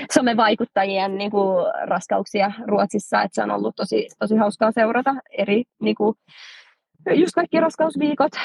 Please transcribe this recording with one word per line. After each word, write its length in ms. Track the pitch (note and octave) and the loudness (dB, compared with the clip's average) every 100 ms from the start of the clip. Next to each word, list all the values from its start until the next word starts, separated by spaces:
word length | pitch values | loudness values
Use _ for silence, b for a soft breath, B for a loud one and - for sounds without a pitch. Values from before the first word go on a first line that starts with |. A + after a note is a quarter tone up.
| B | B
somevaikuttajien 1040 | D4+ B3+ A#3 A3 G#3+ A#3 - G3 G3 G3 F#3+ | 2 2 2 2 2 -2 -2 -2 -2 -2 -4
niinku 220 | G3+ G3+ G3 F#3 E3 C2+ - | -4 0 0 0 0 -4 -4
raskauksia 680 | F#3 - G3 G3 G#3 G3 G#3+ A3 | -4 -2 -4 -2 -2 -2 -2 -2
Ruotsissa, 540 | G#3 G3+ G#3 - G#3 | 0 0 -2 -2 -2
et 120 | G#3 | -2
se 100 | - | -2
on 80 | G#3 | -2
ollut 240 | G#3 G#3+ - | -2 -4 -4
tosi, 320 | G#3 A3 - - | -2 -2 -4 -4
tosi 160 | G#3 A3 | 0 2
hauskaa 360 | G#3 - A3 | 2 2 0
seurata 440 | A3+ A3 A#3 C4+ C4+ - - | 2 2 2 0 -2 -6 -4
eri 260 | G3+ G#3 B3 - | 0 0 -2 -4
niinku, 340 | G#3+ A3 G#3 - _ B B B B B _ _ - - | -2 0 0 -2 _ B B B B B _ _ 0 4
just 180 | E4+ E4+ | 4 2
kaikki 240 | F4 E4 | 0 2
raskausviikot, 720 | E4 - D#4+ C#4+ D4 D4 D4+ - | 2 2 -2 0 0 2 0 -2